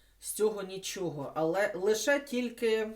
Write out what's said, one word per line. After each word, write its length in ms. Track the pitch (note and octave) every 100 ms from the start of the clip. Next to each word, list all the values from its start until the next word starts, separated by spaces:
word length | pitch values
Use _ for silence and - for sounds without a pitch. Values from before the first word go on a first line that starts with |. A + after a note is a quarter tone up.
| _ _
з 120 | -
цього 320 | - G#3+ G3+
нічого. 680 | F#3+ F#3+ - G3+ F3 C#3+ C3+ D#3
Але 360 | D#3+ F#3 G3+ G3
лише 440 | G3 G#3+ C#4+ C#4+
тільки, 720 | C#4 B3 A#3+ A#3 A3+ A3 A3